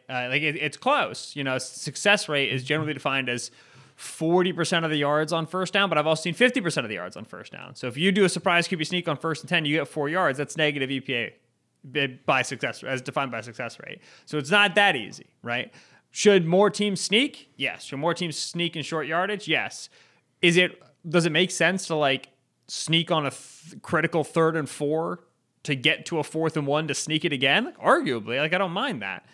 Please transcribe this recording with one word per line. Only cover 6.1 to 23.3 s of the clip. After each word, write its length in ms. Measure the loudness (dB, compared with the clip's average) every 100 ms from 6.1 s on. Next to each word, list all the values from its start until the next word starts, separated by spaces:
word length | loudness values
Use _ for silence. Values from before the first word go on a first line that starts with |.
| 2
seen 100 | 0
fifty 260 | 2 2 4
percent 240 | -2 -2
of 60 | -4
the 60 | -6
yards 200 | -8 -10
on 80 |
first 280 | -16 -16 -16
down. 220 | -16 -18
So 120 | -10 -8
if 100 | 0
you 160 | 2
do 120 | 4
a 40 | 4
surprise 400 | 2 2 2 2
Q 80 | -2
B 80 |
sneak 240 | -2 -4 -2
on 80 | -2
first 260 | -2 -4
and 60 | -2
ten, 160 | -2
you 140 | 0 0
get 100 | -2
four 220 | -4 -2
yards. 260 | 0 0 0
That's 220 | -4 0
negative 320 | 0 0 -2
E 100 | -4
P 140 | -2
A 200 | -4 -4 -8 _ _ _ _ -8
b-, 280 | -2 -2 -4 0
by 160 | 0
success, 400 | 0 -2 -6 -6
as 180 | -6 -6
defined 300 | -4 -4 -4
by 100 | -6
success 380 | -10 -10 -10 -10 -16
rate. 140 | -18 -20 -20 -8
So 100 | -6
it's 140 | 2
not 240 | 4 6
that 200 | 6 4
easy, 340 | 4 -4 -14 -20 _
right? 300 | -6 -4 -6 -12 _ _ _
Should 340 | 2 6 6
more 240 | 6 4 4
teams 320 | 4 -2 -2
sneak? 500 | 2 2 2 -2 -20 -6
Yes. 280 | -6 -6
Should 140 | -10 -4
more 140 | -2
teams 240 | -2 -4 -6
sneak 400 | -6 -4 -4 -4
in 60 |
short 240 | -6 -4 -2
yardage? 420 | -2 -2 -4 0
Yes. 400 | 0 -2 -8 -16 _ _ _ _ 4
Is 160 | 6 6
it, 240 | 4 0 _ _ 0
does 160 | 2 4
it 60 |
make 180 | 2 2
sense 360 | 2 2 2 -2
to, 60 | 0
like, 320 | 2 0 -4 _ _ _ -12
sneak 440 | -8 0 2 2
on 160 | 0
a 40 | 0